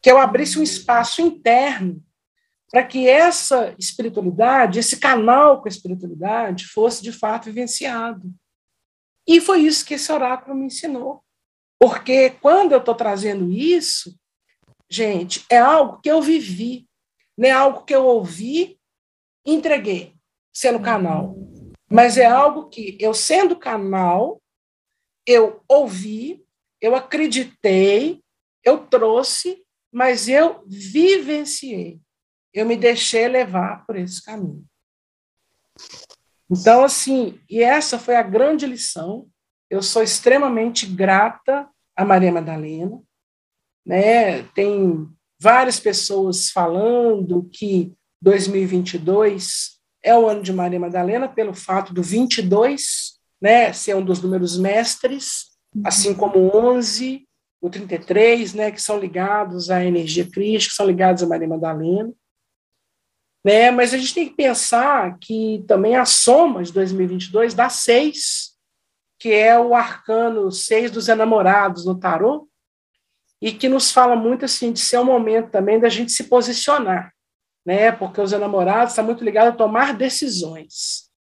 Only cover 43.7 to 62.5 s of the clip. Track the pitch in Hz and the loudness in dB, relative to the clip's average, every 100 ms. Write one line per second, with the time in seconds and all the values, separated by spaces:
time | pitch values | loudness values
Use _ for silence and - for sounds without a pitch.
43.7 | _ - 180 202 233 214 147 120 - 202 | _ -4 0 4 4 2 -2 -8 -4 -2
44.7 | 202 190 165 156 _ _ _ 196 247 254 | 0 0 -2 -6 _ _ _ 4 4 4
45.7 | 233 214 185 - 196 190 185 - - 175 | -2 -4 -4 -4 -2 -2 -2 -6 -2 -2
46.7 | 175 214 240 233 214 175 180 175 - 208 | 0 0 2 2 0 -2 -4 -4 -10 -4
47.7 | 190 175 - _ _ 185 196 190 196 185 | -2 -2 -8 _ _ 2 2 0 -2 -2
48.7 | 185 180 175 160 196 214 196 185 - - | -2 -4 -6 -2 2 0 -2 -8 -10 -10
49.7 | _ _ _ - 233 226 208 185 185 180 | _ _ _ 2 4 4 0 -4 -4 -4
50.7 | 180 175 180 175 226 262 - 214 185 - | -4 -6 -4 -4 -4 -6 -6 -6 -6 -6
51.7 | 185 190 180 170 202 247 240 185 202 240 | -6 -4 -6 -4 -2 -2 -2 0 2 2
52.7 | 277 - - - _ _ _ 196 233 220 | 0 -6 -8 -10 _ _ _ 4 4 4
53.7 | - - 196 185 180 185 185 175 175 185 | -2 -4 -4 -2 -4 -2 -2 -2 -2 -2
54.7 | 208 233 - 254 277 - - - _ _ | 0 -2 -4 -8 -8 -10 -12 -14 _ _
55.7 | 214 202 190 202 190 202 190 185 202 240 | -8 -4 -2 -2 -2 0 2 4 4 2
56.7 | 247 226 - 254 269 _ _ _ _ 175 | 0 -2 -6 -8 -10 _ _ _ _ -10
57.7 | 185 196 170 - 190 226 233 214 196 214 | -10 -10 -12 -2 4 4 4 -2 -6 -6
58.7 | 208 - 208 196 180 190 208 202 180 175 | -6 -6 -6 -6 -6 -4 -4 -4 -8 -4
59.7 | 185 180 175 160 165 180 - 208 214 - | -2 0 -2 -2 -4 -4 -4 -2 -2 -2
60.7 | - 202 180 185 180 175 165 160 160 160 | -2 0 2 2 2 -2 -4 -4 -6 -6
61.7 | 156 160 185 226 240 _ _ _ | -6 -4 -4 -4 -12 _ _ _